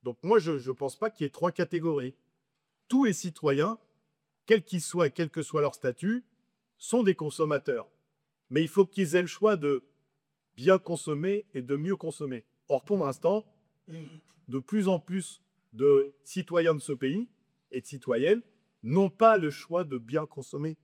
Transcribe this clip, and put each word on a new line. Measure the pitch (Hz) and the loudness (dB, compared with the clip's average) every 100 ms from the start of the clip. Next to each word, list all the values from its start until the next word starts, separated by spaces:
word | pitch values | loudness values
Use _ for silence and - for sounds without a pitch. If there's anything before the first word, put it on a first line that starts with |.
Donc | 123 120 | -10 -8
moi, | 170 226 | 4 4
je, | 165 147 | 4 -4
je | 127 | -4
pense | 127 139 - | -6 -6 -4
pas | 220 | -6
qu'il | - | -4
y | 147 | -8
ait | |
trois | - 180 | -2 -4
catégories. | - 170 175 165 147 127 - _ _ _ _ _ _ _ | -2 -4 -2 -2 -2 -4 -12 _ _ _ _ _ _ _
Tous | 262 | 2
les | 262 | 2
citoyens, | 180 185 156 151 139 185 226 _ _ _ _ _ _ - | 0 -6 -4 0 2 0 -2 _ _ _ _ _ _ 2
quels | 214 | 2
qu'ils | - 185 | 2 -6
soient | - 175 156 | -4 0 0
et | |
quel | - 160 | 0 -4
que | - | -4
soit | 143 156 | -4 0
leur | 147 | -2
statut, | - 131 123 185 240 - _ _ _ _ _ | -2 -4 -2 -4 -4 -6 _ _ _ _ _
sont | - 240 | -2 2
des | 208 | 2
consommateurs. | 185 151 - 156 147 - 120 104 _ _ _ _ _ _ | 2 -2 -2 0 0 -2 -4 -6 _ _ _ _ _ _
Mais | 135 | -2
il | 160 | 0
faut | 196 | 2
qu'ils | 190 196 180 | 2 2 0
aient | 180 | 2
le | 180 | 0
choix | - 214 202 | 0 2 2
de | 147 135 _ _ _ _ _ _ _ - | 0 -2 _ _ _ _ _ _ _ -2
bien | 139 185 | 4 4
consommer | - 170 - 147 180 202 - | 4 -8 -4 -4 -2 -4 -6
et | 135 | -10
de | 123 143 | -4 -4
mieux | 165 196 | -2 -4
consommer. | 160 - 147 123 - _ _ | -6 -8 -8 -8 -14 _ _
Or, | 135 | -4
pour | - 202 | 0 -2
l'instant, | 143 127 165 208 220 _ _ _ - 165 151 156 _ _ - | 0 0 0 0 -4 _ _ _ -18 -16 -16 -20 _ _ -10
de | 131 | -10
plus | 127 214 190 | -4 0 2
en | 180 | 0
plus | - 185 175 - _ _ _ | -2 -8 -8 -16 _ _ _
de | 110 143 139 139 _ | 0 4 6 4 _
citoyens | - 185 - 170 165 | -10 -8 -2 0 2
de | 151 | 0
ce | - | -4
pays | 135 135 165 240 _ _ _ _ | -4 -2 -2 -6 _ _ _ _
et | 127 | -12
de | - | -10
citoyennes | 139 - 117 147 220 - _ _ _ | -14 -4 0 2 0 -2 _ _ _
n'ont | 113 165 196 | -2 0 0
pas | - 226 214 | 4 6 6
le | 156 | 2
choix | 143 - 170 | -6 -6 -4
de | 165 131 | -4 -8
bien | 113 147 151 | -4 -4 -4
consommer. | - 127 143 156 160 | -12 -12 -8 -8 -8